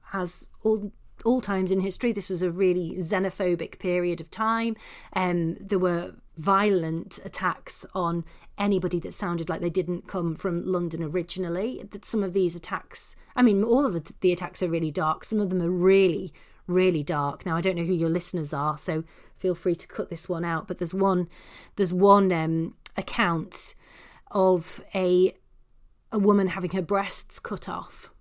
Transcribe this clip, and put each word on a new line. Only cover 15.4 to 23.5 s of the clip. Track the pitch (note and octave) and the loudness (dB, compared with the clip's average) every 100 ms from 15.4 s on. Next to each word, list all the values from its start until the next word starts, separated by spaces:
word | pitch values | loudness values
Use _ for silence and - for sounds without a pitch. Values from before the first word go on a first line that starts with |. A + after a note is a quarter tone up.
of | G3 | 0
them | F3+ | 0
are | E3+ | 0
really, | F3+ F#3 G3 F#3+ D#3 F3+ - - - - | 4 6 6 6 2 -6 -14 -20 -18 -2
really | F3+ F#3 E3 | 2 4 2
dark. | C#3+ D3+ C#3+ - F#3 | 0 0 -2 -4 -2
Now, | E3 | 0
I | |
don't | F#3 E3+ | 0 0
know | |
who | E3+ | 0
your | F3 E3 | 2 2
listeners | E3+ - F3+ D3 | 0 0 -4 -4
are, | C#3+ D3 D3 | -2 -2 -2
so | - D#3+ D#3+ - - - | -2 -4 -6 -16 -20 -4
feel | F#3 F3 | -2 0
free | F#3 E3+ | -2 -2
to | - | -6
cut | - F3+ | -8 -8
this | D#3+ - | -8 -6
one | E3+ E3+ | -4 -2
out. | D#3+ - | -4 -6
But | F3 | -6
there's | E3+ | -4
one, | F#3 G3 F3+ E3+ - - - - - | 0 2 2 -2 -8 -20 -20 -16 -2
there's | F#3+ | 0
one, | F3+ G3+ G3+ F#3+ | 6 8 8 8
um, | E3+ D#3+ E3 E3 - - - | 2 2 0 -2 -8 -10 -8
account | - - G3 E3 - | -6 0 0 0 -4